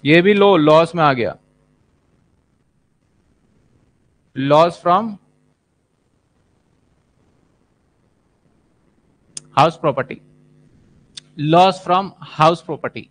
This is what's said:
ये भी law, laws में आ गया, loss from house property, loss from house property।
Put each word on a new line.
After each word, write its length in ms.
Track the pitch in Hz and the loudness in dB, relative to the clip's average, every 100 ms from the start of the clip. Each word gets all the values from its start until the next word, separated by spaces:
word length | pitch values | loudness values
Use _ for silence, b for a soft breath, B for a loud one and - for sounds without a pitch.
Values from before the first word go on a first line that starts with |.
| 139 | 2
ये 160 | 165 | 2
भी 120 | 180 | 2
law, 240 | 208 202 185 | 2 2 2
laws 380 | 151 156 165 175 | 4 2 2 -2
में 80 | |
आ 100 | 151 | -2
गया, 240 | 131 101 - _ _ _ _ _ _ _ _ _ _ _ _ _ _ _ _ _ _ _ _ _ _ _ _ _ _ _ _ _ - | -2 -6 -8 _ _ _ _ _ _ _ _ _ _ _ _ _ _ _ _ _ _ _ _ _ _ _ _ _ _ _ _ _ -8
loss 340 | 135 147 170 | 0 2 2
from 380 | 165 175 180 226 202 _ _ _ _ _ _ _ _ _ _ _ _ _ _ _ _ _ _ _ _ _ _ _ _ _ _ _ _ _ _ _ _ _ _ _ _ _ _ _ _ _ - _ - | 0 -2 -2 -2 -14 _ _ _ _ _ _ _ _ _ _ _ _ _ _ _ _ _ _ _ _ _ _ _ _ _ _ _ _ _ _ _ _ _ _ _ _ _ _ _ _ _ -20 _ -2
house 180 | 156 160 160 | -2 -2 -6
property, 320 | 135 123 - _ _ _ _ _ _ _ _ _ - _ - | -6 -8 -12 _ _ _ _ _ _ _ _ _ -20 _ -10
loss 340 | 147 165 190 185 - | 0 2 2 0 -4
from 220 | 180 190 - 156 - | -4 -4 -14 -20 0
house 240 | 156 170 - | 0 0 -8
property। 380 | 143 123 117 - | -10 -10 -12 -20